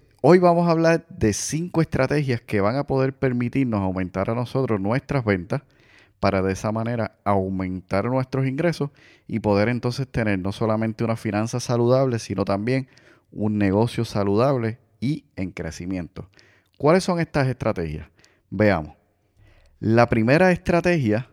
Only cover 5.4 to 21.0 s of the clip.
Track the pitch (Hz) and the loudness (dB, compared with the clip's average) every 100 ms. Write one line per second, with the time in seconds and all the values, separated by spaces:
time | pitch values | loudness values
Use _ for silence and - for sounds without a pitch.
5.4 | 87 135 - _ _ _ _ - 98 95 | -2 -8 -8 _ _ _ _ -4 0 2
6.4 | 95 95 110 110 113 120 107 _ - 101 | 0 -2 -4 -4 -4 -4 -6 _ -2 0
7.4 | 95 95 92 92 - 92 113 131 131 131 | 0 -4 -4 -6 -4 -4 -2 -2 -2 -2
8.4 | 135 135 170 160 143 _ - _ - 110 | -2 0 -2 -2 -6 _ -20 _ -8 -4
9.4 | 104 101 107 123 123 120 131 - 110 98 | 2 2 2 0 -2 -4 -4 -2 -2 -2
10.4 | 92 101 113 110 113 107 117 113 113 104 | -2 -4 -2 0 -2 -2 -4 -2 -2 -2
11.4 | 117 123 - 120 120 131 135 117 - 98 | -2 -4 -2 2 4 4 2 -2 -4 -4
12.4 | 101 101 110 131 131 _ _ _ _ - | -2 -2 0 -2 -4 _ _ _ _ -6
13.4 | 107 104 101 98 120 - 117 110 101 101 | -2 0 2 2 2 -2 -4 -2 0 2
14.4 | 131 135 113 113 _ - 123 156 _ - | 2 2 -2 -6 _ -8 -6 -6 _ -10
15.4 | 95 - 82 - 87 92 80 - 80 _ | -10 -8 -10 -8 -8 -6 -8 -14 -18 _
16.4 | _ _ _ - 139 185 180 175 160 151 | _ _ _ -2 2 2 2 -2 -2 -2
17.4 | 131 123 123 95 82 78 82 _ _ _ | -2 -2 -4 -4 -6 -8 -12 _ _ _
18.4 | - 95 104 90 78 - _ _ _ _ | -8 2 2 2 -2 -14 _ _ _ _
19.4 | - _ _ - 101 113 120 113 110 147 | -20 _ _ -6 2 4 4 4 4 6
20.4 | 185 175 - 175 175 175 | 4 2 0 0 2 2